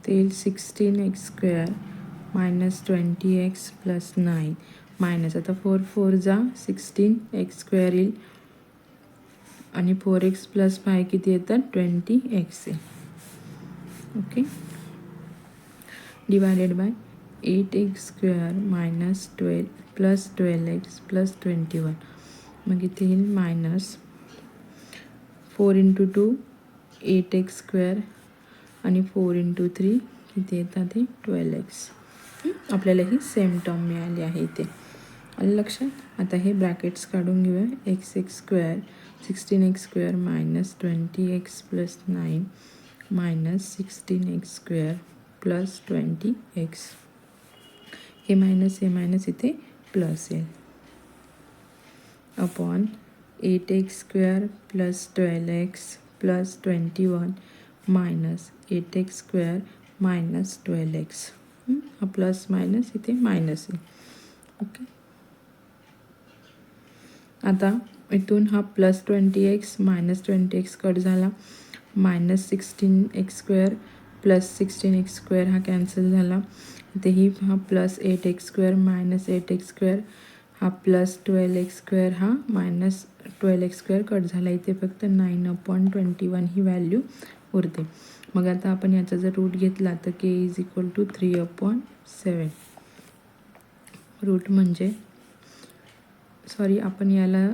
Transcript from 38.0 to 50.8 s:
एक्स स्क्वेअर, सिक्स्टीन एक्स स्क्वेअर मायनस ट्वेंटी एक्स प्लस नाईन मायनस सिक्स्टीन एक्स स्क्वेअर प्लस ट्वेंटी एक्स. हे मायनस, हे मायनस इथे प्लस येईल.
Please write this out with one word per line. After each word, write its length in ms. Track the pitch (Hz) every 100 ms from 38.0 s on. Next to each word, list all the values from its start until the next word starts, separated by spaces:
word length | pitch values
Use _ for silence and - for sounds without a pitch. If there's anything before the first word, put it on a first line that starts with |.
| - 190
एक्स 200 | 185 -
स्क्वेअर, 420 | - 185 165 175 - - - - -
सिक्स्टीन 360 | 190 - 196
एक्स 200 | 185 190
स्क्वेअर 340 | - 180 175 180
मायनस 580 | 180 165 156 165 185 -
ट्वेंटी 500 | 180 165 170 185 185 180
एक्स 260 | 180 -
प्लस 340 | - 180 175 - 185
नाईन 360 | 175 165 160 190 - - - - - -
मायनस 640 | 180 175 160 160 185 190 -
सिक्स्टीन 520 | 190 - - 185 180
एक्स 200 | 175 - -
स्क्वेअर 380 | - 165 156 175 - - - _
प्लस 380 | 180 175 190 - -
ट्वेंटी 460 | 170 156 160 208 240 - 180
एक्स. 240 | 165 - - - - _ _ _ - - - - - - - - -
हे 60 |
मायनस, 440 | 190 190 185 190 190
हे 60 | 190
मायनस 400 | 180 175 185 -
इथे 220 | - 247 349 - - -
प्लस 360 | 196 165 160 -
येईल. 140 | 165 160 - - -